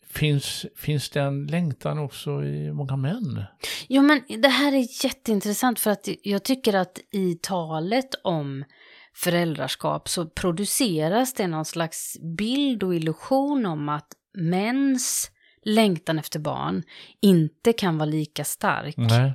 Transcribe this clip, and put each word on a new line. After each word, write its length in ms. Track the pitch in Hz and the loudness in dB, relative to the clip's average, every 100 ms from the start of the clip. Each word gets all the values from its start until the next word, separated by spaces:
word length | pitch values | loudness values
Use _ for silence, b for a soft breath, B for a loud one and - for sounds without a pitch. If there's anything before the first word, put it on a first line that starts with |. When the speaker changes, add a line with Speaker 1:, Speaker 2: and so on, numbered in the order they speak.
| _ | _
Speaker 1:
Finns, 560 | - 156 143 - - - - | -2 0 0 -2 -10 -12 -8
finns 320 | - 147 - | -4 -2 -2
den 380 | 147 139 139 143 | -4 -2 -4 -4
längtan 520 | 165 170 131 151 151 | -2 -2 -2 -4 -4
också 440 | 147 - 151 143 | -6 -8 -6 -4
i 280 | 143 147 151 | -4 -4 -4
många 240 | 147 139 135 | -6 -4 -2
män? 480 | 131 233 185 110 101 _ B B B | -2 -2 -4 -6 -8 _ B B B
Speaker 2:
Jo, 140 | 269 | 4
men 200 | 285 302 - 214 | 6 4 0 2
det 60 | 269 | 4
här 260 | 254 285 | 4 4
är 320 | 269 247 - 262 | 2 0 -2 -4
jätteintressant, 760 | - - 208 208 208 254 226 | -4 0 0 0 0 0 2
för 120 | - | 0
att 160 | 202 - 165 | 0 -2 -6
jag 200 | 196 202 | -2 -2
tycker 300 | 196 262 240 | 0 0 2
att 260 | 196 180 - - | 2 0 -6 -8
i 240 | 208 185 170 | -2 0 -2
talet 760 | - 190 160 160 170 240 262 - | -4 -4 -2 -4 0 0 -2 -4
om 400 | - 165 143 135 143 B B B B | -2 -2 -4 -8 -10 B B B B
föräldraskap 960 | - 175 175 170 151 135 - 156 151 - | -4 0 2 0 -2 -4 -4 -2 -2 -4
så 160 | - 165 | -4 -4
produceras 1040 | - 185 170 202 - 254 160 156 208 254 | -2 -2 0 -2 0 0 2 2 2 0
det 140 | - 190 | -2 -2
någon 180 | 156 156 | -2 -4
slags 520 | 170 165 - - - 165 165 | -4 -4 -4 -12 -10 -8 -4
bild 460 | 214 262 285 226 | -2 0 0 0
och 120 | 190 175 | 0 0
illusion 680 | 160 160 - 269 277 285 214 | 0 -4 0 2 2 0 0
om 240 | 151 147 | -2 -2
att 180 | 147 - - _ 202 | -4 -6 -20 _ -4
mäns 920 | 165 185 214 262 277 254 - - - b b b - | 0 0 0 2 2 2 0 -4 -6 b b b 2
längtan 540 | 214 220 170 - 160 | 4 4 2 -2 -4
efter 200 | 151 156 | -4 -6
barn 440 | 151 131 143 185 - B B B | -4 -4 -2 -4 -6 B B B
inte 520 | 202 180 151 _ 233 | 6 6 4 _ 0
kan 240 | 226 196 156 | 2 0 0
vara 120 | 151 | 0
lika 340 | 156 151 - | 0 -4 -6
stark. 540 | 143 - 202 143 147 151 | -8 -2 -2 -2 -4 -2
Speaker 1:
Nej. 360 | 117 117 135 | 4 4 4